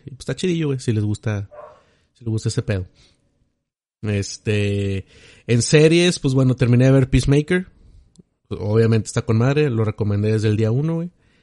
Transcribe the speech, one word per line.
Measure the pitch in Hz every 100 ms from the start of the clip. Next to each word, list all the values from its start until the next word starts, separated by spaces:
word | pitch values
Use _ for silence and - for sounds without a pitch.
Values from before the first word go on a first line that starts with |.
Y | -
pues | -
está | -
chidillo, | - 185 170 151
güey, | 131
si | -
les | 110
gusta, | 104 104 113 101 101 - - - _ _ _
si | _
les | 117
gusta | 110 117
ese | -
pedo. | 117 98 90 _ _ _ _ _ _ _ _ _ _ _
Este, | 107 101 98 - - 104 101 101 98 95 - _ - - -
en | 120
series, | - 151 156 170 175 -
pues | 143
bueno, | 131 131 127
terminé | 120 120 131
de |
ver | 135 131
Peacemaker. | 135 131 139 147 180 190 - - - _ _ _ _ -
Obviamente | 107 101 110 113 113 104
está | -
con | - 113
madre, | 123 143 151
lo | 110
recomendé | 107 - 104 101 107
desde | 110 107
el | 107
día | 110
uno, | 120 156 165
güey. | 170 - _ _